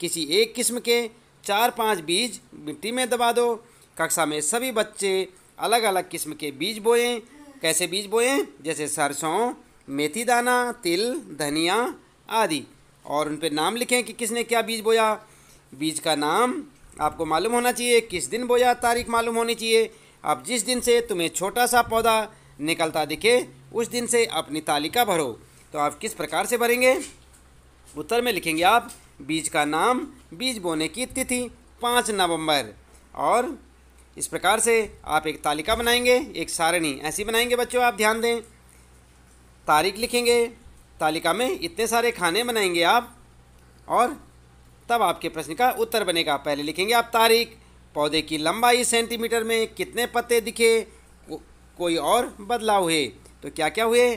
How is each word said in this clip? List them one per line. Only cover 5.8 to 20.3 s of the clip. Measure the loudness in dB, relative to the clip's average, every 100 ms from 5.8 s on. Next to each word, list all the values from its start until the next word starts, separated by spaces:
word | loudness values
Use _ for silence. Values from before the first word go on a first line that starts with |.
अलग | 2 0 -4
किस्म | -8 -10
के | -8 -10
बीज | -6 -6 -2
बोएं। | 2 2 2 -2 -8 -20 -20 -4
कैसे | -2 0 -2
बीज | -4 -2
बोएं? | 0 2 0 -2 -6
जैसे | -6 -4 -4
सरसों, | 0 -2 0 -2 0 0 -4 -16 _ -10
मेथी | -4 -2 -2
दाना, | 2 2 4 2 0
तिल, | -4 -2 0 0 -4 -10 -6
धनिया | -2 0 0 0 0 -6 _ _ -4
आदि, | 0 0 -2 -6 -20 _ _ -4
और | -2 -2
उन | -2
पे | -2
नाम | 0 -2 -2
लिखें | 0 0
कि | -2
किसने | -6 -4 -4
क्या | 0 0
बीज | 0 -2
बोया। | 2 2 2 0 -8 -20 -20 -20 _
बीज | -6 -4 -2
का | -2
नाम | 0 2 2 0 -2 -10 -20 -20 -4
आपको | -4 -2 -2
मालूम | 0 0
होना | 0 0
चाहिए, | 0 4 4
किस | 2 -6 -4
दिन | -4 2
बोया, | 4 4
तारीख | 2 0 0 0
मालूम | 0 0 0
होनी | -2
चाहिए। | -2 2 2 2 -6 -20 _
अब | -4